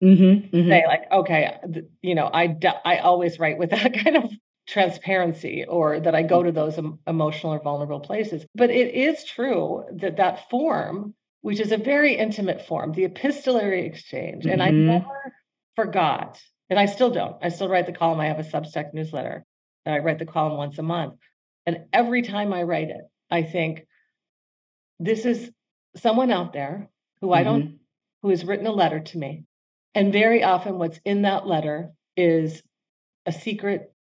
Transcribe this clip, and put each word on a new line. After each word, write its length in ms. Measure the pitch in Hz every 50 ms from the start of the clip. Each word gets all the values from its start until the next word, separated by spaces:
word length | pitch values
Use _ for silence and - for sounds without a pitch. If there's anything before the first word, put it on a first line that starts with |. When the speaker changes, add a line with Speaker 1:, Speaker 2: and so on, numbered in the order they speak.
| 185
Speaker 1:
Mm-hmm, 500 | 190 190 170 190 185 190 208 202 - -
mm-hmm. 140 | 170 175 175
Speaker 2:
say, 140 | 196 175 160
like, 240 | 160 143 160 - -
"Okay, 480 | 185 196 - - 170 156 147 - - - - 175 160
th-, 120 | 165 160 - _ _
you 120 | - 180 180
know, 160 | 160 143 - -
I 140 | 160 175 175
d-, 200 | 160 160 160 180 - - -
I 140 | 175 180 -
always 420 | - 175 180 180 180 170 165 165
write 180 | 165 156 143 139
with 120 | 175 165
<laughs> 20 |
that 220 | - - - 254 247
kind 240 | 214 208 - 302 311
of 120 | 240 226 - - _ _ _ _ _ -
transparency, 960 | - 208 190 175 - - - 190 190 185 180 170 160 160 - - - - -
or 360 | - - 175 160 151 151 156
that 120 | 160 170 160
I 100 | 156 165
go 200 | 165 175 175 175
to 80 | 175
those 260 | 160 160 151 156 156 165
em-, 220 | 156 151 156 - _ -
emotional 460 | 165 165 156 151 151 - - 160 156
or 80 | 151 151
vulnerable 380 | 147 143 143 147 143 147 139
places." 440 | - - 208 214 214 208 180 151 - - -
But 160 | 208 247 240
it 240 | 240 247 247 240 -
is 300 | 247 262 302 320 320 -
true 600 | - - - 240 269 233 170 156 151 170 - - - -
that 240 | 170 190 185 165 190
that 320 | 190 180 - - - -
form, 640 | - 247 294 330 247 156 - - - 196 208 208 - _ _ _ _ _
which 220 | - 214 208 208
is 100 | 220 208
a 60 | 220 214
very 380 | 214 254 285 294 294 285 254 -
intimate 480 | 220 220 214 - 202 185 - - - -
form, 240 | 165 156 - 156
the 140 | 156 170 185
epistolary 800 | 180 185 - - 277 285 285 - 262 254 233 208 202 190 180 -
exchange, 600 | - - - - - - 131 - - - - 147
and 160 | 165 190 185
I 100 | 180 -
Speaker 1:
Mm-hmm. 160 | 156 156 156 160
Speaker 2:
never 460 | 165 180 185 202 - 277 277 262 - _ _ _ _ _ _ _ _ -
forgot, 640 | 220 185 165 196 170 151 131 - - - - - - _ _ _ _ -
and 80 | 185 202
I 80 | 202 202
still 240 | 202 - 254 240
don't. 260 | 240 - 92 - - -
I 60 | - 175
still 220 | 170 - 196 185
write 160 | 190 180 175
the 80 | 175 170
column. 260 | - 170 165 165 156
I 80 | 151 151
have 120 | 151 156
a 40 | 156
Substack 500 | 156 - 156 156 - - - 151 - -
newsletter, 520 | 156 160 156 156 139 123 - - - - _ _ _ _ _ _ _ _
and 100 | - 151
I 40 | 147
write 200 | 147 165 151 160
the 60 | 170
column 320 | 165 - 170 156 156 151 143
once 200 | 143 147 143 151
a 40 | 156
month. 300 | 160 170 170 156 131 - _ _ _ _ _ _ _ _ _ _
And 200 | 170 170 165 - - -
every 300 | - 240 233 240 247 240
time 280 | 214 196 208 208 208
I 120 | 190 180 175
write 260 | 170 175 156 160 156
it, 140 | - - - - _ _ _ _
I 120 | 175 170 160
think, 420 | 160 - 180 165 160 156 - - _ _ _ _ _ _ _ _ _ _ _ _ _ _ _ _ _ _ _ _ _ _ -
"This 260 | 170 180 220 220 220
is 240 | 247 233 - - - - _ _ _ _ _ _ _ -
someone 360 | 165 - 233 220 233 262 247
out 220 | 220 180 180 175 -
there 360 | 143 139 139 160 202 202 - _ _ _ _ _ _
who 100 | 190 190
I 120 | 180 170 175
don't, 200 | 165 143 143 151
Speaker 1:
Mm-hmm. 120 | 156 - - _ _ _ _ _ _ _ _ -
Speaker 2:
who 60 | 202
has 140 | 190 170 170
written 220 | 175 202 - 196 226
a 40 |
letter 280 | 214 202 175 156 156 156
to 180 | 156 - - 170
me." 260 | 147 135 147 160 156 _ _ _ _ _ _ _ _ _ -
And 180 | 214 196 196 196
very 300 | 202 220 226 233 226 -
often 340 | 185 185 180 - 208 190 180
what's 220 | 170 165 160 - -
in 200 | 202 202 202 202
that 240 | 196 196 190 - 202
letter 440 | 175 156 156 151 151 151 170 160 - _ _ _ _
is 460 | - 180 170 165 165 160 156 156 - - _ _ _ _ _ _ _ _ _ _ _ _
a 60 | 180
secret 600 | 165 - - 233 208 208 - 202 196 - - - _ _ _